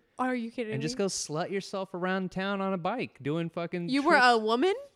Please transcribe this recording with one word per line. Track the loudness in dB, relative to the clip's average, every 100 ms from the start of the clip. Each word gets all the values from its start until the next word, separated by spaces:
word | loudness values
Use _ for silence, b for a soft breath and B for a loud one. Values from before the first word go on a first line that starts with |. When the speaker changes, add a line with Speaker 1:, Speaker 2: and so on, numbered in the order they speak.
| _ -4
Speaker 1:
Are | -2 -2
you | -6
kidding | -6 -6
Speaker 2:
and | -4
just | -4 -2
Speaker 1:
me? |
Speaker 2:
go | -2
slut | -2 -4 -4 -4
yourself | -4 -6 -8 -6
around | -4 -2 -2 -2
town | -4 -4 -2
on | -2
a | -2
bike | -2 -4 -6 -6
doing | -4 -2 -2
fucking | -4 -6 -4 0
Speaker 1:
You | 2
were | 4
Speaker 2:
tricks. | 6 8
Speaker 1:
a | 6
woman? | 4 2 2 2 -6